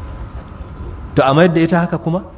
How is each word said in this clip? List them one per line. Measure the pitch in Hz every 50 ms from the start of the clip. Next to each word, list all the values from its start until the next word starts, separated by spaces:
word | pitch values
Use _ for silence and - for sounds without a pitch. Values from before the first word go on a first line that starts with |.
| - - - - - - - - - - - - - - - - - - - - - - -
To, | -
a | 131 135 139
mayar | 156 180 180
da | 160 165
ita | 165 165 180 170
haka | 175 175 170 156
kuma? | - 165 165 190 - - -